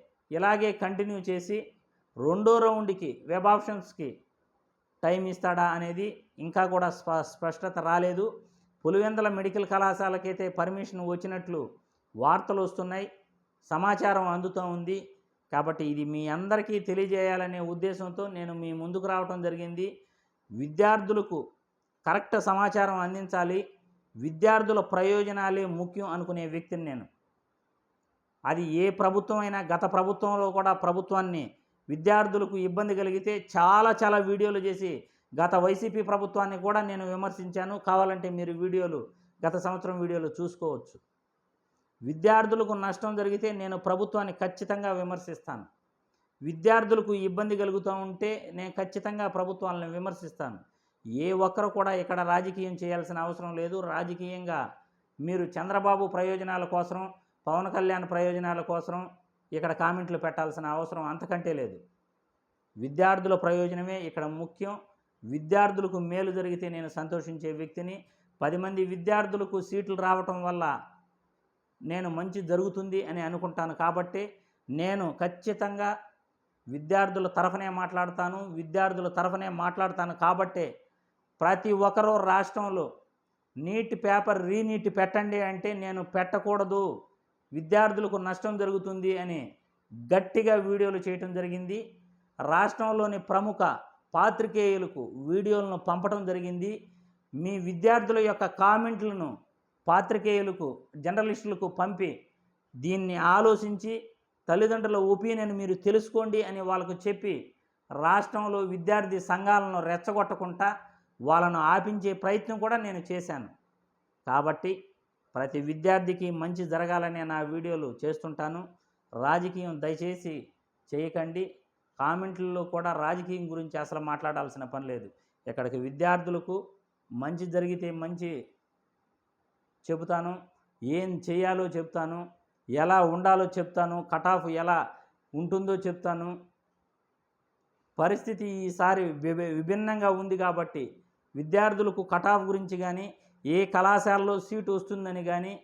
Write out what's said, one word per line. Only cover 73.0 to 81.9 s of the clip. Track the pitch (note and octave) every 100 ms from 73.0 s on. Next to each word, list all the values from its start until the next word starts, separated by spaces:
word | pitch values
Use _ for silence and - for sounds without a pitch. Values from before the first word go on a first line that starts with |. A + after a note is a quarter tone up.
అని | D#3+ E3+
అనుకుంటాను. | E3 F3 F3+ D#3+ E3
కాబట్టి | D#3+ E3+ F3 F3 F#3+ G#3 - _ _ -
నేను | C#3+ F3+ G3+ E3+ C#3
ఖచ్చితంగా | F3 F3+ A3 G3+ G3+ G3+ G3+ G#3 - _ _ _ _ _ -
విద్యార్థుల | C#3+ D3+ G3 G3 F#3+ F#3
తరఫునే | F3+ E3+ G3 F#3+
మాట్లాడతాను, | F#3 F3+ F3+ F3+ F3+ F3+ F#3+ G3
విద్యార్థుల | E3 D#3+ F#3 F#3+ F3+ F3
తరఫునే | E3+ F3+ F#3+ F#3+ F3
మాట్లాడతాను. | F3 F3+ F#3 F3+ F3 E3
కాబట్టే | E3+ F3+ F#3 F#3 D3+ - _ _ _ _ _ -
ప్రతి | E3 F#3+ G#3+ G3
ఒక్కరూ | G3